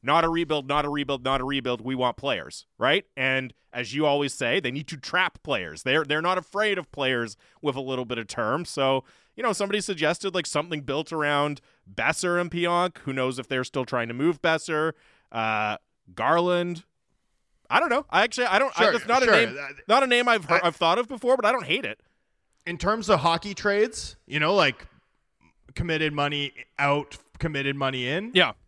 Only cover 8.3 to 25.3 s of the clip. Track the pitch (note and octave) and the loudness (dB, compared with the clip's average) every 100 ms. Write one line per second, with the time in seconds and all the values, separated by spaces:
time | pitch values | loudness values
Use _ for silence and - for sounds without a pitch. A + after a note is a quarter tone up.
8.3 | - A2 C#3+ E3+ - C3+ C3+ - _ _ | -4 -2 -2 -4 -2 2 0 -2 _ _
9.3 | - A#3+ F#3+ G3+ G#3 - F3+ D3+ E3+ G3 | -4 -4 -2 -2 -2 -4 -2 0 0 -4
10.3 | F3+ E3 D3+ E3+ D#3 C3+ C#3 D#3 D#3+ D3 | -4 -4 -4 -4 -6 -4 -6 -4 -2 0
11.3 | D3 D3 C#3+ _ _ - G2 A#2+ D#3+ F3+ | 2 0 -4 _ _ -14 -4 -2 0 0
12.3 | F3 F3 E3+ F3 F3 F3+ - - C3+ C3 | -2 -2 -2 0 0 0 -4 -8 -2 -2
13.3 | B2+ C3 C3 B2+ C#3+ B2+ B2+ A#2 A#2+ D#3 | -4 -4 -4 -4 -4 -2 -2 -4 0 0
14.3 | E3 E3+ D#3+ - D#3 D#3+ - _ _ _ | 0 0 0 -2 -2 -2 -4 _ _ _
15.3 | A2+ A2 G#2+ G#2+ G#2+ _ _ _ F2+ A#2 | -4 -2 0 -2 -4 _ _ _ -2 2
16.3 | E3+ F3 F3 F3 E3+ - _ _ _ _ | 2 2 0 -2 -6 -12 _ _ _ _
17.3 | _ _ _ _ G#3 D#4+ B3 D4 F3 A3+ | _ _ _ _ 2 2 0 2 2 2
18.3 | G#3+ B3 F#3+ C4+ E3 G3 A3 G3 B3+ B3 | 0 2 2 2 2 2 2 2 2 6
19.3 | G3 A#2 C3 C#3 C#3+ - A#3 C4+ A#3+ B3 | 6 4 -2 -12 -14 2 4 4 2 4
20.3 | A3+ D#3 E3+ F3 D#3+ E3 F#3+ A#3+ B3+ B3 | 2 4 2 2 2 2 2 0 -4 0
21.3 | C4 G#3 B3+ C#3+ G#3+ E3 - _ _ _ | 2 4 2 0 -2 -2 -10 _ _ _
22.3 | _ _ _ - F3 F3 A3+ G3 F#3 D#3 | _ _ _ -10 -4 -2 -2 4 4 4
23.3 | E3 G#3 G3 G#3 G3+ A3+ - - - _ | 0 -2 -4 0 2 2 0 -12 -16 _
24.3 | D3 D3+ G3+ D3+ B2 - _ _ _ _ | 0 2 4 4 2 -14 _ _ _ _